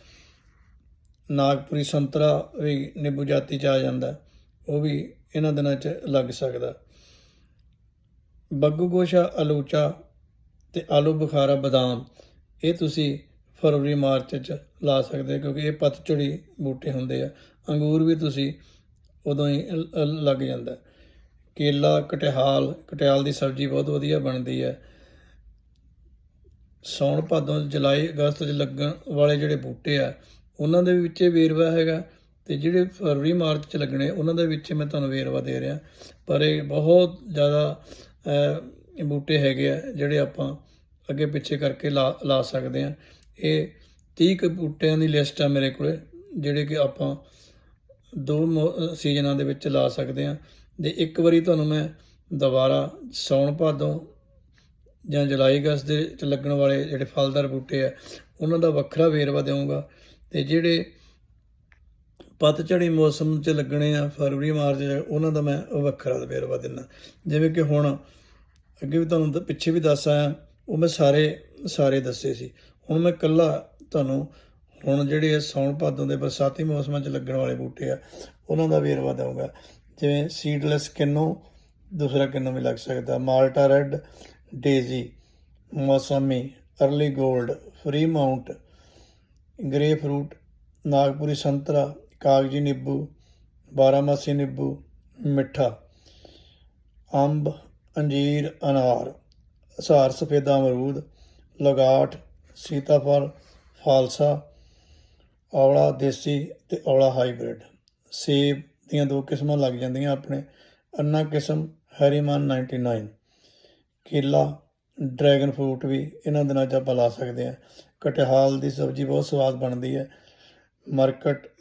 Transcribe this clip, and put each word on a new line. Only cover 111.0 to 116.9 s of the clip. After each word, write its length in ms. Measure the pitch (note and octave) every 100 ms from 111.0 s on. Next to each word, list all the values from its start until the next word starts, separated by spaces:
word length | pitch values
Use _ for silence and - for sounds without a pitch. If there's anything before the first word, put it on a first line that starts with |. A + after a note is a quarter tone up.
| D3 D#3
ਕਿਸਮ, 440 | D3+ D3+ D3 D#3 D#3+ - _ -
ਹੈਰੀਮਾਨ 380 | C#3+ D3 D3 C#3+
ਨਾਈਨਟੀ 380 | C#3+ C3 B2+ B2+
ਨਾਈਨ, 300 | B2 A2+ G#2+ - _ _ _ _ _ _ _ _
ਕੇਲਾ, 580 | - D3 C#3 D3 D3 D3 _ _ _ -
ਡਰੈਗਨ 520 | C3+ B2+ C#3+ C#3 C#3
ਫਰੂਟ 340 | C#3 C3+ B2+ C3+
ਵੀ 140 | C3+ D3 - D#3+
ਇਹਨਾਂ 180 | D3
ਦਿਨਾਂ 220 | C#3+ C3+ C3
'ਚ 80 |
ਆਪਾਂ 200 | C3+ C3